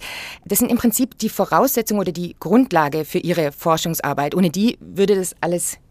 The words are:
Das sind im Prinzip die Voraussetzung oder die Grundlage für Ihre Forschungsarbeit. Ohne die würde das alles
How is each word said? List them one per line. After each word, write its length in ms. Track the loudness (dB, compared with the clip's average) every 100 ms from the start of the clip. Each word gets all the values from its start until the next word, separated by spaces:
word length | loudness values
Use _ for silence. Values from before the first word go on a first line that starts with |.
| -4 -12 -14 -14 -4
Das 140 | 0
sind 100 | 2
im 80 | 2
Prinzip 400 | 2 2 -2 -4
die 120 | -4
Voraussetzung 680 | -2 2 2 2 0 -2 -2
oder 140 | -2
die 240 | -4 -6 -8
Grundlage 680 | 2 4 4 2 2 0 -2
für 120 | -2
Ihre 340 | 0 0 0
Forschungsarbeit. 840 | 0 0 0 0 -2 -2 -2 -2 2
Ohne 160 | 0
die 260 | 2 0 -2
würde 360 | -6 0 2 2
das 200 | 0 -4
alles 380 | -2 -2 -4 -8 _